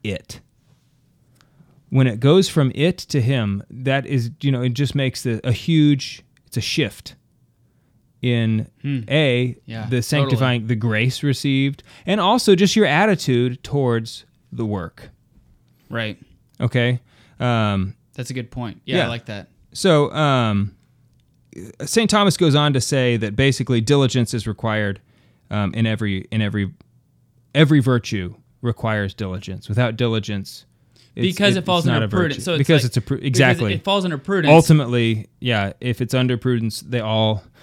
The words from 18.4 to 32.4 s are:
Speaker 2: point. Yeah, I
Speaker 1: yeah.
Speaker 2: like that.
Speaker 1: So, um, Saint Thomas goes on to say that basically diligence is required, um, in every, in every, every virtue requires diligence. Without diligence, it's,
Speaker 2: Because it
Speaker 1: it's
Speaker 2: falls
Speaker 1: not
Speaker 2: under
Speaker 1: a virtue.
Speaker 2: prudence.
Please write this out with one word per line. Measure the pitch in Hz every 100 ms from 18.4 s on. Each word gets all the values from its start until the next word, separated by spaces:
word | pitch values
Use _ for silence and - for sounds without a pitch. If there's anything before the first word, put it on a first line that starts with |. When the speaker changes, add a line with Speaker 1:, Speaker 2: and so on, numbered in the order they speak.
| 120
Speaker 2:
point. | - 120 -
Yeah, | - 135
I |
Speaker 1:
yeah. | 127
Speaker 2:
like | 117 -
that. | 101 - _ _
Speaker 1:
So, | - 196 156 147
um, | - 147 131 113 101 98 - _ _ _ _ _ _ _ - 87 -
Saint | 147 - 226
Thomas | 208 202 -
goes | 170
on | 143 147
to | 135
say | - 139 127 117
that | 107
basically | 107 135 127 123 120
diligence | 107 143 131 131 117
is | 120 107
required, | 104 113 107 104 98 _ _ _ _ -
um, | 104 98
in | 113 113
every, | 107 107 95 -
in | 110
every, | 104 104 95 - _ _ _ _ _ _ _
every | 139 151 151
virtue | 131 123 - 107 90 - _ _
requires | 120 110 113 107 98
diligence. | - 98 92 - 95 -
Without | 107 120 110
diligence, | 120 113 104 101 95 - - _ _ _ _ -
it's, | 185
Speaker 2:
Because | 185 202 196
it |
Speaker 1:
it's | 175
Speaker 2:
falls | 175 160
Speaker 1:
not | 113
Speaker 2:
under |
Speaker 1:
a | 107
virtue. | 190
Speaker 2:
prudence. | 165 135